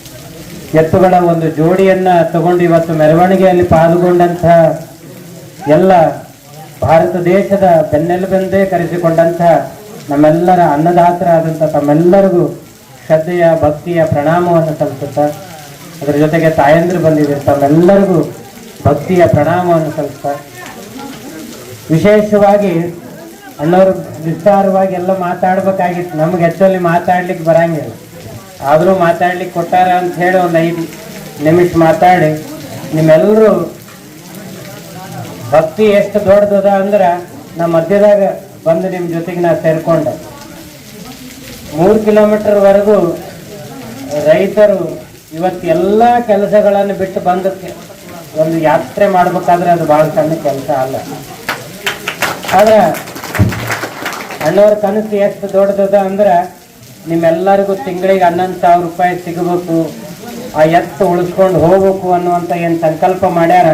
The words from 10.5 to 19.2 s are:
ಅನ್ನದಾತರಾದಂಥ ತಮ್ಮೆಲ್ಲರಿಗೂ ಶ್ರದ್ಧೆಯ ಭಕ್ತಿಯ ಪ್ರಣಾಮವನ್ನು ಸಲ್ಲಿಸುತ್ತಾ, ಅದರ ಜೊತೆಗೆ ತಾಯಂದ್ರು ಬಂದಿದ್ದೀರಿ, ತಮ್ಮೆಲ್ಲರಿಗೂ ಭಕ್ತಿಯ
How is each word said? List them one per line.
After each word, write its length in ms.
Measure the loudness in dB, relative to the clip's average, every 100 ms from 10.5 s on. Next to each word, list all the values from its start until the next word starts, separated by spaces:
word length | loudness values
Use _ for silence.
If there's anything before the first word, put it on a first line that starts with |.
| 4 2
ಅನ್ನದಾತರಾದಂಥ 880 | 2 2 4 2 2 2 2 0 -2
ತಮ್ಮೆಲ್ಲರಿಗೂ 800 | -2 0 0 2 4 4 4 2 0 -4 -18 -20 -20 -12
ಶ್ರದ್ಧೆಯ 400 | -2 0 0 0 2 2
ಭಕ್ತಿಯ 380 | 0 -2 -4 -2
ಪ್ರಣಾಮವನ್ನು 680 | 0 0 0 0 2 0 0 -2
ಸಲ್ಲಿಸುತ್ತಾ, 460 | -4 -6 -8 -2 -2 -4 -14 -18 -20 -20 -20 -10
ಅದರ 160 | -4 0
ಜೊತೆಗೆ 340 | 0 2 0
ತಾಯಂದ್ರು 480 | 2 4 4 2 0
ಬಂದಿದ್ದೀರಿ, 420 | 0 2 0 -2
ತಮ್ಮೆಲ್ಲರಿಗೂ 800 | -2 0 2 4 4 4 4 0 -2 -8 -20 -20 -20 -4 -2
ಭಕ್ತಿಯ 360 | -2 0 2